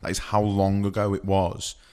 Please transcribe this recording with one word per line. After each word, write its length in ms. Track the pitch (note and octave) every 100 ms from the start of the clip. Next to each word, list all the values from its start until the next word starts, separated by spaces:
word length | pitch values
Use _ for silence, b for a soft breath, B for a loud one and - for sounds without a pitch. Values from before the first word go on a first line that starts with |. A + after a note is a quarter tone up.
That 100 | -
is 80 | F#2+
how 220 | - G#2+
long 440 | G#2 G2 G2 G2+ G2+
ago 280 | G2+ G#2 G2
it 80 |
was 520 | G2 F#2+ F2 G#2 - - B